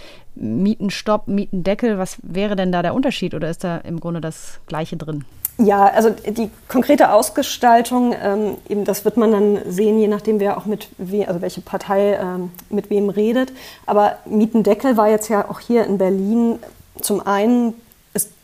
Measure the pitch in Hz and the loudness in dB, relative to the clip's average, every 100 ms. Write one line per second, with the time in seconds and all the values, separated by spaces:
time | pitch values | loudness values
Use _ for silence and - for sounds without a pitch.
0 | - - - - 110 113 196 220 202 - | -20 -20 -18 -10 -6 0 0 0 -4 -6
1 | - 214 - 196 202 190 180 208 240 202 | -2 -2 -2 -4 -2 -4 -2 -2 -2 -2
2 | 185 - 185 180 208 196 185 180 175 240 | -6 -10 -10 -4 -2 -2 0 0 0 0
3 | 269 - 175 147 160 165 180 170 - 165 | -2 -2 -4 -4 -6 -6 -6 -6 -8 -8
4 | 170 170 160 156 - - - 156 160 - | -6 -6 -8 -10 -14 -16 -10 -8 -6 -4
5 | 151 151 131 - - - 208 202 196 - | -4 -4 -10 -12 -8 2 4 6 6 6
6 | 220 - - 220 214 - - 262 247 285 | 2 2 -4 -4 -6 -8 -4 0 4 6
7 | 302 214 - - 269 - 240 233 240 247 | 6 4 2 -2 -4 0 4 4 4 0
8 | 240 - 202 202 208 - - 208 196 190 | 0 0 -2 -2 -2 -6 -6 -4 -2 -2
9 | 214 240 220 208 208 202 - 180 214 220 | -2 2 4 4 4 2 -2 0 2 4
10 | 214 208 214 214 202 190 196 220 - - | 2 0 0 0 0 -2 -4 -6 -8 -12
11 | 185 202 - 175 185 - - 185 - 196 | -6 -2 -2 -4 -6 -8 -8 -8 -2 2
12 | 202 202 180 180 180 175 - 208 196 208 | 2 0 -2 -6 -8 -12 -8 -6 -2 0
13 | 202 202 214 247 262 262 - - - 208 | 0 0 0 2 -2 -6 -20 -10 -2 2
14 | 208 - - 214 226 226 202 214 269 226 | 2 0 -2 0 2 2 2 2 2 2
15 | 214 214 - 208 - - - 233 - 196 | 4 2 2 -2 -2 -6 -2 0 2 0
16 | 190 190 196 226 233 226 - - - - | 0 0 0 2 2 -2 -8 -20 -20 -10
17 | - 202 - 196 220 247 233 233 - _ | -4 -2 0 0 2 2 2 -4 -12 _
18 | _ 202 - - | _ -8 -8 -12